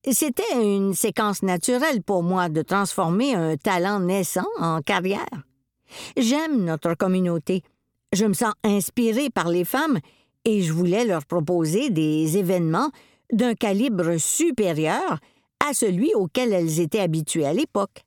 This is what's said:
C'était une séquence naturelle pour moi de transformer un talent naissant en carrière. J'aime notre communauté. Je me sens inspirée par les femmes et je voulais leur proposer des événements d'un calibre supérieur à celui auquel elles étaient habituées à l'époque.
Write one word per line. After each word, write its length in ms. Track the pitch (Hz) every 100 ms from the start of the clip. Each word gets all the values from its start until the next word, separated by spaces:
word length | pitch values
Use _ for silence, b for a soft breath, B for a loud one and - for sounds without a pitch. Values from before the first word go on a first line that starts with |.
| -
C'était 440 | 247 302 247 427
une 400 | 262 208 196 196
séquence 480 | 180 220 - 214 190
naturelle 600 | 190 180 - 247 311 247
pour 200 | - 190
moi 260 | 170 185 175
de 140 | 156
transformer 720 | 151 196 196 - 165 185 277
un 220 | 214 160 156
talent 440 | 220 180 185 208
naissant 460 | 180 196 180 180 185 -
en 220 | 165 160
carrière. 640 | 151 190 185 202 - - - _ _ _ B B B -
J'aime 480 | 233 285 320 269
notre 300 | 170 160 170
communauté. 680 | 170 190 185 180 170 - 185 - _ _ _ _
Je 120 | 190
me 80 | 214
sens 220 | 185 220 -
inspirée 680 | 214 202 - - 233 220 285
par 200 | 214 170
les 160 | 175
femmes 340 | 175 262 320 214 b b b _
et 180 | 233 214
je 100 | 170
voulais 320 | 160 180 202
leur 220 | 240 170 139
proposer 640 | 175 156 175 160 185 285
des 480 | 165 156 156 160 180
événements 520 | 180 180 165 165 285 b b b b
d'un 220 | 214 247
calibre 600 | 226 220 196 269 190 165 170
supérieur 1000 | - - 339 254 196 156 156 220 359 175 b b b _ 294
à 60 |
celui 400 | 269 214 180 285
auquel 380 | 427 180 - 247
elles 280 | 190 165 156
étaient 200 | 165 220
habituées 440 | 185 160 151 165
à 80 | 143
l'époque. 520 | 180 320 208 196 -